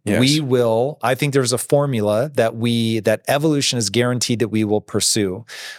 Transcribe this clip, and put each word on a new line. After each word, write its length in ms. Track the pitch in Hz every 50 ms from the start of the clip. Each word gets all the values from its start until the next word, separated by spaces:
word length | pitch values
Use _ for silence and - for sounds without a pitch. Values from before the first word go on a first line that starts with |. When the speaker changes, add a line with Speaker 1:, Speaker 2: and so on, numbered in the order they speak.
| -
Speaker 1:
Yes. 160 | 110 98 85
Speaker 2:
we 200 | 127 135 151 156
will, 580 | 147 127 127 123 120 113 110 113 127 143 156 -
I 120 | - 123 131
think 180 | 123 147 143
there's 220 | 131 143 127 113 123
a 20 |
formula 760 | 113 - - 151 143 143 143 127 113 104 104 104 110 135 156 139
that 220 | 131 113 113 117
we, 440 | 113 117 120 117 117 113 113 113 110
that 220 | 95 113 107 - -
evolution 520 | - 131 143 151 160 147 143 127 - 127 120
is 100 | 107 98
guaranteed 520 | 98 120 120 123 123 120 - - 123 110
that 80 | 120 101
we 160 | 107 110 110
will 180 | 101 107 104
pursue, 640 | - - - 104 - - - 110 101 92 90 104 117 - - - - - -